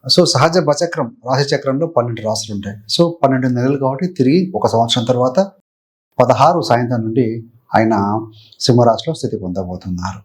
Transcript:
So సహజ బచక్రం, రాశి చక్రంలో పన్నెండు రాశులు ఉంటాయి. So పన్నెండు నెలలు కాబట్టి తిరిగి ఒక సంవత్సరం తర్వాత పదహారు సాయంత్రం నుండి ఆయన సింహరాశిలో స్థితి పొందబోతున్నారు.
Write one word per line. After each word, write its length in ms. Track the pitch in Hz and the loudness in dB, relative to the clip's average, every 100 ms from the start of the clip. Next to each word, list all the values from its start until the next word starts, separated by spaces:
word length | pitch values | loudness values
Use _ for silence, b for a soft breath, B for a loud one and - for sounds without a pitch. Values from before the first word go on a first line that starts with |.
| - - | 0 2
So 100 | 175 | 4
సహజ 240 | - 156 175 151 | 4 2 2 0
బచక్రం, 400 | 143 170 160 120 - 120 | -2 -2 -4 -8 -8 -4
రాశి 280 | 131 143 147 | -2 0 -2
చక్రంలో 320 | 135 135 165 - | -2 -2 0 0
పన్నెండు 260 | 120 113 | -2 -4
రాశులు 300 | 107 110 110 101 | -4 -6 -6 -8
ఉంటాయి. 220 | 98 104 - | -8 -12 -8
So 100 | - 170 - | 2 2 2
పన్నెండు 240 | 135 131 131 | 0 2 0
నెలలు 300 | 123 127 139 | 0 0 0
కాబట్టి 300 | 135 135 180 - | -2 -2 -6 0
తిరిగి 340 | 127 165 - - | 2 2 0 -2
ఒక 100 | 113 | 0
సంవత్సరం 320 | 113 117 - 117 | 2 0 0 0
తర్వాత 280 | 123 127 156 196 _ _ _ _ _ _ - | 0 0 0 -2 _ _ _ _ _ _ 0
పదహారు 400 | 123 123 143 175 - | 2 4 4 2 2
సాయంత్రం 320 | 120 120 120 110 | 0 2 -2 -2
నుండి 200 | 113 117 113 113 _ _ 107 | 0 -2 -4 -12 _ _ 0
ఆయన 200 | 110 110 101 110 110 b b b - | 2 2 0 -4 -6 b b b 2
సింహరాశిలో 480 | 120 117 110 - 156 | 4 4 2 -2 -6
స్థితి 180 | 127 104 | -6 -6
పొందబోతున్నారు. 760 | 92 90 90 90 98 90 92 95 | -6 -6 -8 -10 -8 -8 -8 -12